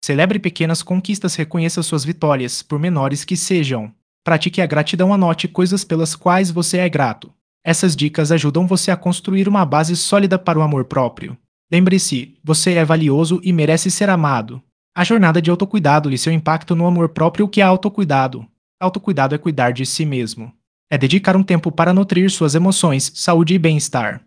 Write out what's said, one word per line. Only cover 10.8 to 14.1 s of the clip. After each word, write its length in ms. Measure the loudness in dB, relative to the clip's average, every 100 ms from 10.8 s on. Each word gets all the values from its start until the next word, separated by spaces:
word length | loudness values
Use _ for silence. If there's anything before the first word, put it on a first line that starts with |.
| -2
próprio. 520 | -2 -2 -4 -16 -16 _ _ _
Lembre-se, 600 | 2 4 4 0 -4 -8 _
você 300 | -2 0 2
é 100 | 2
valioso 560 | 2 2 2 2 2 0
e 100 | 0
merece 380 | 0 2 2 0
ser 180 | -2 0